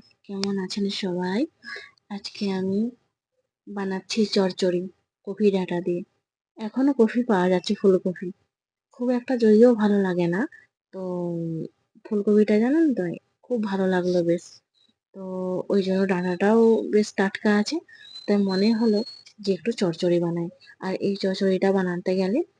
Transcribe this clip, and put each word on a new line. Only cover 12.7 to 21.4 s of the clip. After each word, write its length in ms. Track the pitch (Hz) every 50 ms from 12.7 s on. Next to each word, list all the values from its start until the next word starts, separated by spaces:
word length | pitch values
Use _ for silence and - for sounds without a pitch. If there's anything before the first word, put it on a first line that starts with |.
| 285 330 330 302 240
তো, 60 | 185 180 170 - - _ _ _ _ _
খুব 140 | - 254 233 214 202
ভালো 160 | 196 190 190 185 185
লাগলো 240 | 180 175 180 180 180 170 170
বেশ। 160 | 170 175 - - - - _ _ _ _ _ _ _ _ _ _ -
তো 80 | 190 190 185 185 185 185 185 185 185 - - -
ওই 80 | 202 185
জন্য 140 | 190 190 190 196 190 190
ডাঁটাটাও 480 | 180 180 185 180 175 202 202 226 226 226 226 226 - 214 - -
বেশ 140 | 214 208 - - -
টাটকা 320 | 196 196 - - - 220 208 208
আছে, 160 | 208 - 294 339 - _ - - - - - - -
তাই 140 | - 208 202 202 196
মনে 200 | 190 190 202 220 233 214
হলো 180 | 233 226 208 208 240 - - - - - _ - 202
যে 60 | 196 190
একটু 140 | 170 - 226 233 -
চচ্চড়ি 380 | 214 175 165 - 185 175 175 170 175
বানাই। 240 | 170 170 170 170 175 - _ _ - - - -
আর 80 | 185 190 - -
এই 80 | 202 196 196 -
চচ্চড়িটা 460 | 190 190 185